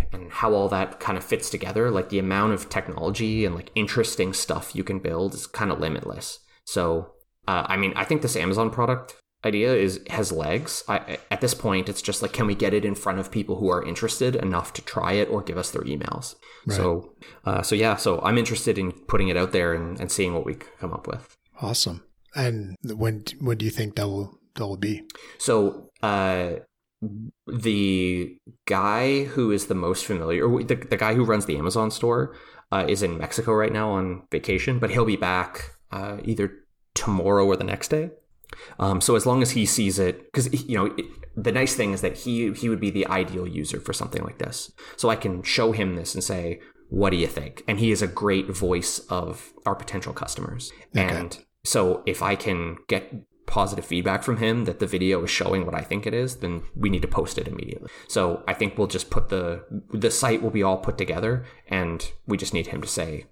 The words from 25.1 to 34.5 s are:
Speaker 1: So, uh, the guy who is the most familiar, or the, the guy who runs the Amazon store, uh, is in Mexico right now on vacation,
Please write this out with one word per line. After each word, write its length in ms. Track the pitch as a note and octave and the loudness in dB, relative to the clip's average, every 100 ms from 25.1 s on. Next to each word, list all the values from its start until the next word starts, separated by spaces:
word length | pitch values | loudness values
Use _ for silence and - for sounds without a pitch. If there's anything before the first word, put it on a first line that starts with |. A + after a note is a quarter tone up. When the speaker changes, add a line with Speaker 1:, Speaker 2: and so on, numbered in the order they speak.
| - - - | -20 -20 -6
Speaker 1:
So, 500 | - A2+ G2+ - - _ | 2 4 4 0 -10 _
uh, 540 | G#2+ G2+ F#2+ F#2 F2 D#2 - _ _ _ G#2+ G#2 A#2 - - | -2 2 2 0 -2 -4 -10 _ _ _ -10 -8 -12 -14 -8
the 920 | A#2 A2+ G#2 G2+ F#2+ F#2 F2+ F2 - - - - | -2 0 2 4 2 2 0 -4 -8 -20 -10 -2
guy 580 | G2 G2+ A2 C3 C#3 | 0 2 2 2 2
who 260 | C#3 C#3 A#2 | 0 2 2
is 140 | G2+ - | 2 0
the 80 | |
most 300 | F#2+ F2 F#2 | 0 0 0
familiar, 400 | - F#2+ D#2+ F2 G2 | -2 -2 0 2 4
or 140 | B2 | 2
the, 120 | A2+ | 2
the 220 | B2 - G#2+ | -2 0 0
guy 180 | A2 | 2
who 100 | A#2 | 4
runs 220 | A#2 G#2+ G2 | 4 2 2
the 100 | C#2+ | 0
Amazon 340 | D2+ A2+ A2 | 0 2 0
store, 440 | - A#2 A#2+ C3+ - - - - | 0 2 2 0 -6 -20 -20 -4
uh, 120 | G2 E2+ | 0 2
is 140 | F#2 | 2
in 140 | G2 E2+ | 0 -2
Mexico 340 | D#2 - A2+ | -4 -2 2
right 180 | A2 G#2+ | 4 4
now 180 | G#2+ A2 | 2 0
on 320 | G2 F#2 F2+ - | 0 0 -4 -4
vacation, 480 | - - | -4 0